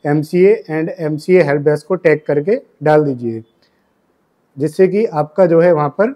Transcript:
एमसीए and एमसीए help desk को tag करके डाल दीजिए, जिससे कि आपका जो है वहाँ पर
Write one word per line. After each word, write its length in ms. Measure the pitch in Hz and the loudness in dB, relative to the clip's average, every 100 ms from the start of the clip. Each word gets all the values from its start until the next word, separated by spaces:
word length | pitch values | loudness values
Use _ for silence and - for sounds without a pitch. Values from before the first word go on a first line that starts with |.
एमसीए 500 | 147 151 151 180 190 220 - | -2 -2 -2 2 2 2 -4
and 180 | 156 165 190 | -6 -6 -6
एमसीए 440 | 151 151 151 185 | -6 -6 0 2
help 200 | 147 147 | 2 0
desk 240 | 147 147 - | 0 -2 -4
को 80 | 185 | -2
tag 240 | 165 151 - | 0 0 0
करके 320 | 147 151 254 - _ | -2 -2 -4 -6 _
डाल 220 | 147 151 | 2 2
दीजिए, 380 | 147 127 117 113 110 _ _ _ _ _ _ _ _ _ _ 139 | 2 -4 -8 -8 -14 _ _ _ _ _ _ _ _ _ _ -8
जिससे 320 | 151 156 190 | -6 0 0
कि 160 | 196 226 | 0 -4
आपका 400 | 156 151 - 180 | -4 -4 0 2
जो 140 | 165 | 4
है 120 | 175 | 2
वहाँ 160 | 156 147 | 2 -2
पर 180 | - 220 | -2 -4